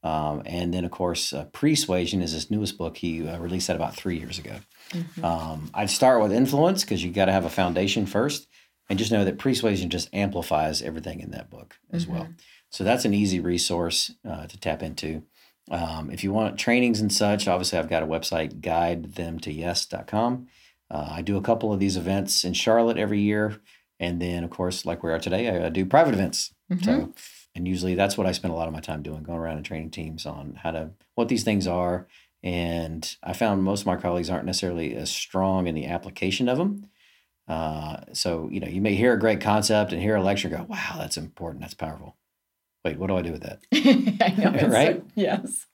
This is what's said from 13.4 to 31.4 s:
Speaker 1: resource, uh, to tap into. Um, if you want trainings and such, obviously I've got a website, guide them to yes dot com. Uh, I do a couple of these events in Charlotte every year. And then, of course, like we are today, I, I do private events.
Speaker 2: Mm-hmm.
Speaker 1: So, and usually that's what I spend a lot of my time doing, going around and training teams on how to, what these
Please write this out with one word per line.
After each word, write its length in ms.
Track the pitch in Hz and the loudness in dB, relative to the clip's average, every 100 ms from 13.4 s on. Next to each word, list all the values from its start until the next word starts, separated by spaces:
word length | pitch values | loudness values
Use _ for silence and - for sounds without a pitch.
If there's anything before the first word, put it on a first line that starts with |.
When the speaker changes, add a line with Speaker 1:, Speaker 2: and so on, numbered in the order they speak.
Speaker 1:
resource, 720 | 85 87 - 87 85 - - - - | 2 0 0 0 0 0 -2 -6 -12
uh, 180 | 80 76 | -10 -12
to 100 | - | -8
tap 200 | 87 76 | -4 -4
into. 440 | 80 76 78 80 - _ _ _ - | -6 -8 -6 -8 -10 _ _ _ -8
Um, 400 | 85 82 80 76 | -4 -4 -6 -8
if 100 | 71 | -4
you 100 | 98 | -2
want 240 | 107 110 - | 0 0 0
trainings 440 | - 120 123 107 | 2 4 4 2
and 120 | 107 | 2
such, 360 | - 104 104 101 | 2 2 2 2
obviously 320 | 90 90 90 | 0 2 0
I've 80 | 80 | 0
got 160 | 82 | 0
a 20 | 80 | 0
website, 540 | 82 - 82 78 78 | -2 -2 -2 -4 -4
guide 540 | 82 82 85 85 78 | -2 0 2 0 -6
them 260 | - 82 82 | -8 -6 -6
to 120 | 82 | -8
yes 340 | 76 85 85 - | -6 -2 -2 -4
dot 200 | - - | -8 -4
com. 400 | 107 120 127 123 _ _ _ _ | 0 0 -2 -8 _ _ _ _
Uh, 200 | 78 76 | -8 -6
I 120 | 78 | -6
do 140 | 85 98 | 0 0
a 60 | |
couple 300 | 98 113 110 | 2 2 2
of 80 | 101 | 2
these 160 | 98 90 | 2 0
events 480 | 87 98 95 - | 0 0 2 0
in 80 | 90 | 0
Charlotte 440 | 87 - 113 117 113 | 0 4 6 4 2
every 220 | 104 104 | 0 2
year. 420 | 104 104 107 107 _ _ _ _ | 2 2 0 -2 _ _ _ _
And 220 | 85 87 | -4 -2
then, 240 | 87 87 | -2 -2
of 60 | 85 | -4
course, 340 | - 90 90 | -2 -4 -2
like 180 | - 85 | -6 -4
we 80 | 82 | -2
are 80 | 80 | -2
today, 300 | 87 92 120 | 0 -2 0
I, 180 | 90 82 | 0 0
I 20 | |
do 160 | 80 95 | -2 4
private 260 | 143 165 | 6 6
events. 400 | 104 92 - - _ _ | 4 0 -2 -6 _ _
Speaker 2:
Mm-hmm. 140 | 185 | -2
Speaker 1:
So, 300 | 190 269 311 - - - _ | 2 2 0 -10 -20 -20 _
and 120 | - 90 | -6 -4
usually 280 | 92 92 | -2 0
that's 240 | 90 98 98 | 2 2 2
what 80 | 92 | 0
I 60 | |
spend 200 | 90 90 | 0 -2
a 40 | 82 | -2
lot 120 | 82 | -4
of 60 | |
my 60 | 78 | -6
time 200 | - 78 | -8 -8
doing, 200 | 76 78 | -8 -10
going 160 | 78 85 | -8 -6
around 180 | 82 80 | -6 -6
and 80 | |
training 260 | 76 80 80 | -6 -8 -8
teams 360 | - 78 80 76 | -10 -10 -8 -10
on 300 | 73 71 - | -10 -12 -8
how 80 | 85 | -6
to, 180 | 80 80 - _ | -6 -8 -12 _
what 140 | - 117 | -4 0
these 160 | 117 | 0